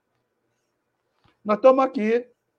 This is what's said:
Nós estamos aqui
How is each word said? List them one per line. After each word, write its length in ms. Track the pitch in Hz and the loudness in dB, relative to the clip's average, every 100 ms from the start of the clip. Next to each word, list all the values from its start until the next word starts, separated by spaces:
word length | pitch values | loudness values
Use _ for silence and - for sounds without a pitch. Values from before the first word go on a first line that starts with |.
| _ _ _ _ _ _ _ _ _ _ _ _ _ _ | _ _ _ _ _ _ _ _ _ _ _ _ _ _
Nós 140 | 202 208 | -6 2
estamos 260 | 262 262 | 2 2
aqui 440 | 262 262 214 233 247 _ _ | 0 -4 -4 -4 -6 _ _